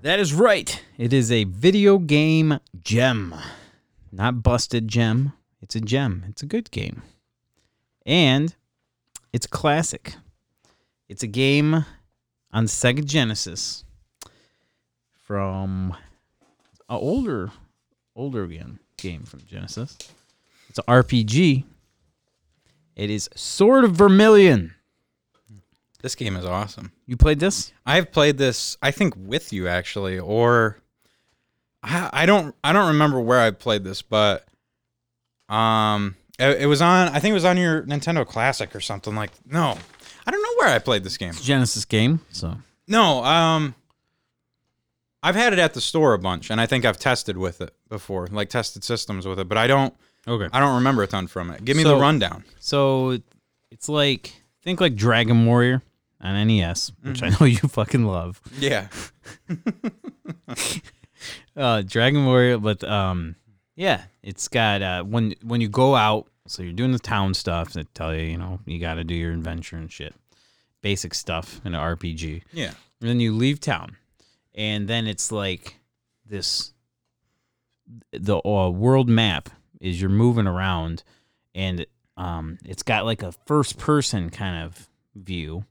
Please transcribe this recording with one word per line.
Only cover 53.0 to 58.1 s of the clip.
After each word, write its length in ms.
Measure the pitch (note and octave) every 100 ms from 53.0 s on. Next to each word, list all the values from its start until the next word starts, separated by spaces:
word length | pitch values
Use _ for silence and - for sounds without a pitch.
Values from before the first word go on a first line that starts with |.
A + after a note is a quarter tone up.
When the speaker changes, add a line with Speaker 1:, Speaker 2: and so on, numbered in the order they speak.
| C3 B2 - _ _ _ _
Speaker 1:
it's 180 | A2+ -
like, 440 | D3+ C#3+ C3+ - - _ _
think 180 | E3+ F3+
like 160 | F3 A2
Dragon 500 | A#2 A2+ A2+ A#2 A#2
Warrior 360 | A#2+ B2 B2+ _ _ _ _
on 160 | F#2 G2
N 120 | A2
E 140 | A2
S, 300 | E2+ E2+ - -
which 220 | C#3 C3
I 60 | -
Speaker 2:
Mm-hmm. 120 | G#2
Speaker 1:
know 60 | C#3+
<laughs> 100 | A#2
you 80 | D3
fucking 360 | - G#2+ B2+
love. 360 | A2